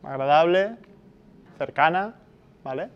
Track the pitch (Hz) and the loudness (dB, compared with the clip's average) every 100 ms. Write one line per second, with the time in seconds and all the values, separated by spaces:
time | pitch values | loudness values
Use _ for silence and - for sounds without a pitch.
0 | - 139 135 151 170 185 202 233 - - | -10 -6 2 4 4 2 0 -8 -20 -20
1 | - _ - - - - 139 - 156 180 | -20 _ -20 -20 -20 -12 -8 0 0 0
2 | 208 - _ _ _ _ 135 131 175 | -6 -12 _ _ _ _ -12 -10 -12